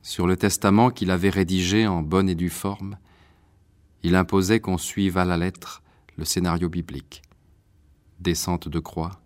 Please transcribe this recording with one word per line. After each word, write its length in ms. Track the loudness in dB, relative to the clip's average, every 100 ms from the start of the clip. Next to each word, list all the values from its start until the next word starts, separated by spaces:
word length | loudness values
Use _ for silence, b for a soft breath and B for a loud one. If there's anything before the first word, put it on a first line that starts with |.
Sur 240 | -10 0 0
le 100 | 2
testament 540 | 0 2 4 6 4
qu'il 200 | 2 0
avait 200 | 2 2
rédigé 560 | 2 0 0 2 2 2
en 160 | 0
bonne 260 | 0 2 2
et 60 |
due 160 | 0 -4
forme, 480 | -4 -8 -8 -12 -14 b b b b b b b _ _ _
il 120 | 0
imposait 460 | 2 4 2 4 2
qu'on 180 | 2 -4
suive 400 | -4 -2 0 2
à 60 |
la 120 | 0 0
lettre 460 | -2 -6 -16 -18 b b b -10
le 80 |
scénario 440 | -4 -2 0 0 -2
biblique. 540 | -4 -8 -12 -14 -20 _ _ _ _ _ _ _ _ _ _
Descente 500 | -2 -2 -2 -4 -4
de 100 | -8
croix 440 | -6 -8 -8 -10